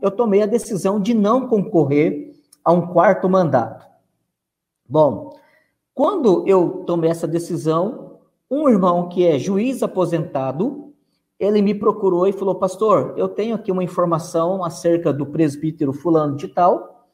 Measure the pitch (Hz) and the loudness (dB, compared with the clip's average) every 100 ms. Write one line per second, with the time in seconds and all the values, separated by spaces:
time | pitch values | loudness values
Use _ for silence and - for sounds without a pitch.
0 | 196 196 233 196 208 233 - 196 190 214 | -4 0 2 2 2 -2 -2 -4 -2 0
1 | 190 233 202 254 254 214 165 170 135 147 | 0 2 2 2 0 -2 2 2 2 2
2 | 165 - - - _ _ 165 175 170 180 | 2 -2 -10 -20 _ _ 2 2 2 2
3 | 190 185 190 185 165 123 113 - - _ | 4 2 2 2 2 0 -2 -10 -20 _
4 | _ _ _ _ _ _ _ _ _ 147 | _ _ _ _ _ _ _ _ _ 2
5 | 147 95 - - _ _ _ _ _ - | 2 2 -10 -20 _ _ _ _ _ -2
6 | 320 403 233 170 190 190 160 - - 170 | 0 2 2 2 4 2 2 -2 -4 -2
7 | 160 165 151 165 170 165 151 160 202 - | 0 -2 -4 -4 -4 -4 -2 -2 -2 -8
8 | - - _ _ _ 277 302 208 180 175 | -18 -20 _ _ _ 0 2 4 2 0
9 | 175 180 175 143 175 196 247 240 208 185 | -2 2 2 2 0 -2 -2 -2 -4 -2
10 | 165 160 - 139 131 139 240 - - _ | -2 -2 -4 -4 -4 -4 -4 -6 -16 _
11 | _ _ _ _ 190 214 202 208 220 214 | _ _ _ _ 0 2 2 2 0 0
12 | 190 175 190 190 190 185 185 185 220 175 | 0 2 2 0 -2 -2 -4 0 2 2
13 | 131 - 185 190 220 220 208 185 180 - | 2 -4 -4 -4 -4 -4 -4 -4 -4 -2
14 | 175 160 - 165 165 190 170 - 170 170 | 0 0 -2 -2 -2 -2 -6 -2 0 2
15 | 165 139 139 160 156 139 160 156 139 135 | 0 -2 -4 0 -2 0 -6 -2 -4 -2
16 | 175 160 147 139 180 - 175 - - - | 0 2 0 -4 -6 2 2 2 -4 -20
17 | _ | _